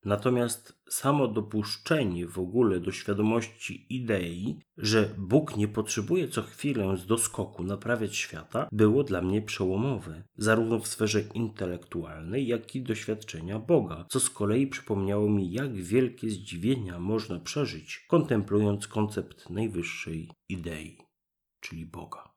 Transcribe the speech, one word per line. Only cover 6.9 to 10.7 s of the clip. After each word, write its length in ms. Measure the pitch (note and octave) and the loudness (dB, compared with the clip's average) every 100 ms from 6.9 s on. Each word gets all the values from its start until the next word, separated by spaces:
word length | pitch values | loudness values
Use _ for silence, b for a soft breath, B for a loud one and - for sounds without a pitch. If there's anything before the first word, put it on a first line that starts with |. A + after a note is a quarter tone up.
| F#2+ | 0
z 80 | F#2 | 2
doskoku 580 | A2+ - - F#2+ - | 2 2 -2 -6 -4
naprawiać 520 | F2+ G2+ A2+ A#2+ G#2 - | -4 -4 0 0 0 -4
świata, 520 | - F2 - A2+ D3+ | -6 -8 -6 -4 -2
było 320 | G#2+ G#2+ B2+ | 6 6 6
dla 180 | C#3+ F#2 | 2 0
mnie 200 | F#2 G#2 | 2 0
przełomowe, 840 | G#2+ - F#2 F#2+ C3 A#2 - D#2 - - | -2 -2 0 2 0 -2 -6 -14 -14 -2
zarówno 440 | G#2+ A2 A2+ | 4 4 4